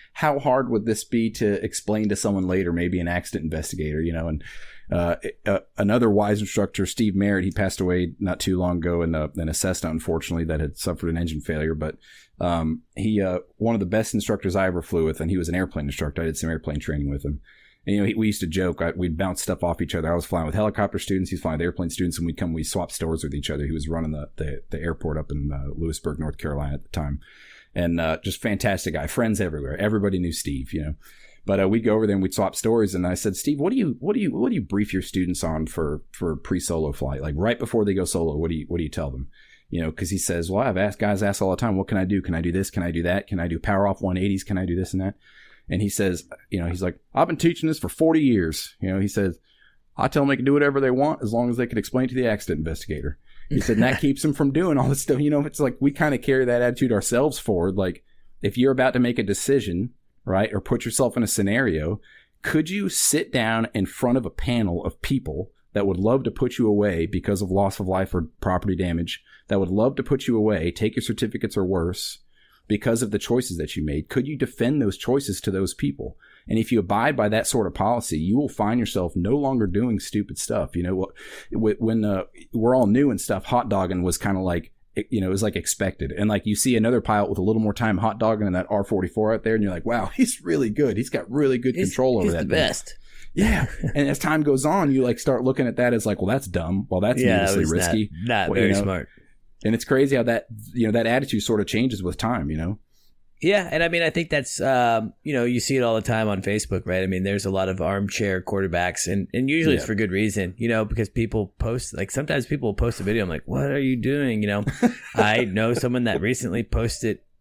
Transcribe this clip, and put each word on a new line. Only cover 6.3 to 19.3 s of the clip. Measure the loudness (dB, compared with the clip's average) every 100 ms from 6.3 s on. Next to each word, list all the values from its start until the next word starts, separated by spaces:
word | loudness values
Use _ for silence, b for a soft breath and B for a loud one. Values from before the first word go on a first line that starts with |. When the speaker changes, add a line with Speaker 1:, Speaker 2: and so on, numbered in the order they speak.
| 0
Speaker 1:
instructor, | 0 -2 -2 0
Steve | -4 0 0
Merritt, | 2 2 2
he | 0
passed | 0 -2 0
away | 0 2 0 -2
not | -4 -2
too | 0 0
long | 2 0
ago | 0 0
in | 0
a, | 0 -2 -4
in | -4
a |
Cessna, | -2 -2 -2 -2
unfortunately, | -4 -2 -2 -2 -4 -2
that | -2
had | -2 -4
suffered | -6 -4 -2
an | -2
engine | -2 -4
failure. | -4 -2 -2 -2
But, | -4 -8 B B B -6
um, | -2 0 0 -4 -8 -4
he, | 0 0
uh, | 0 -2 -6 -4
one | -2 0
of |
the | 0
best | 0 0
instructors | -2 -2 -2 0 0
I | 0
ever | 0
flew | -2 0
with, | 0 0
and | -2
he | -2
was | 0
an |
airplane | -2 -2 -2 -6
instructor. | -4 -4 -2
I |
did | -4 -4
some | -4
airplane | -4 -4 -6
training | -4 -4 -2
with | -4
him. | -4 -6 b b b b -2
And, |
you | 0
know, | 2
he, |
we | 2 0
used | 0
to | -2
joke. | 0 0 0
I, | -2
we'd | -2 -2 -2
bounce | -2